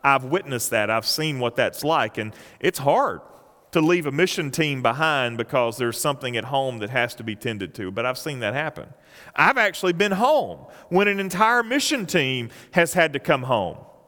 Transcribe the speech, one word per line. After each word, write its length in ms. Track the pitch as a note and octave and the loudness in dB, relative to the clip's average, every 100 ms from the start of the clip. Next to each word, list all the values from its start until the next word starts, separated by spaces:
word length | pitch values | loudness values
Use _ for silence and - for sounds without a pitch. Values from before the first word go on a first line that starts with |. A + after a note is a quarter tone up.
I've 200 | C#3+ C#3 C3 | 4 2 2
witnessed 460 | F3 F#3 B2 - | -4 -2 -4 -2
that. 180 | A2+ G#2 | 0 2
I've 180 | A2 A2 | 0 0
seen 320 | - D#3 C#3 | -2 -2 -2
what 160 | A#2+ A#2 | -2 0
that's 280 | A2+ - | 0 0
like, 340 | D3 D#3+ A2 - | 0 0 0 -4
and 160 | G#2+ - - - | -8 -10 -20 -2
it's 200 | E3 - | -2 0
hard 420 | C3+ F#3+ C4+ F2+ - - - _ _ | 2 2 2 -4 -12 -20 -20 _ _
to 80 | E3 | 0
leave 280 | D#3 F3+ D3 | 4 2 0
a 40 | |
mission 380 | C3+ F3+ - D3 | 0 0 0 -4
team 320 | C3 D#3 C3+ | -2 0 2
behind 560 | A#2+ B2 D#3+ C#3+ B2 A#2 | 0 2 0 2 0 -2
because 400 | A#2 C3+ A#2 A2 | -2 0 0 0
there's 220 | A#2+ A2+ | -2 0
something 360 | D3+ C3+ B2+ A#2+ | -2 -2 -4 -4
at 80 | |
home 360 | A2+ C#3 C3+ A#2 | -2 -2 -2 -4
that 100 | G#2 | -4
has 240 | B2+ A#2 | 0 -2
to 100 | - | -4
be 120 | A2+ G#2 | -10 -6
tended 400 | B2 G#2+ F#2 - | -6 -6 -8 -8
to, 160 | F#2 | -8
but 120 | G2 | -4
I've 140 | B2 B2+ | -4 -4
seen 220 | D#3+ C3+ | -8 -6
that 160 | A2 B2+ | -4 -4
happen. 340 | D#3 - - - _ - - - | -6 -10 -18 -20 _ -20 -12 2
I've 240 | E3 C4 | 4 4
actually 340 | G#3 - F#3 | 0 0 -2
been 180 | F3 G3+ | 2 0
home 540 | F#3+ B3 D4+ D3 E3 - - - | 2 4 2 0 -8 -16 -20 0
when 180 | F3 G3+ | 2 2
an 120 | G3 | 0
entire 420 | F#3+ F3+ A3 A#3+ | -4 0 2 2
mission 460 | A3+ C4+ - C#4+ F#3 | 2 0 0 -2 0
team 420 | F3+ C3 C3 A#2 - - | 0 0 -2 -6 -12 -2
has 240 | - E3+ F3+ | 0 2 4
had 180 | D#3+ | 2
to 60 | C#3 | 2
come 240 | - C#3+ | 0 0
home 340 | B2+ A#2+ F2+ D#2 - - | 2 0 0 -8 -18 -20